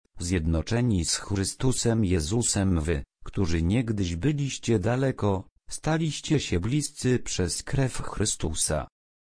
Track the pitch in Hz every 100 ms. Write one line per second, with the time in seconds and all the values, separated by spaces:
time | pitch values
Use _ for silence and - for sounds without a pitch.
0 | _ - 87 90 80 80 78 117 123 95
1 | 78 - - 98 95 - 127 123 117 113
2 | 98 90 76 117 113 101 95 85 78 76
3 | - _ - - 95 87 82 113 113 104
4 | 87 85 139 147 139 - - 113 101 127
5 | 135 - 104 95 - _ - - 156 160
6 | 160 - - 151 - 90 104 147 143 -
7 | 127 123 - - 87 - - - 127 -
8 | - - 107 - 80 78 - 76 60 _
9 | _ _ _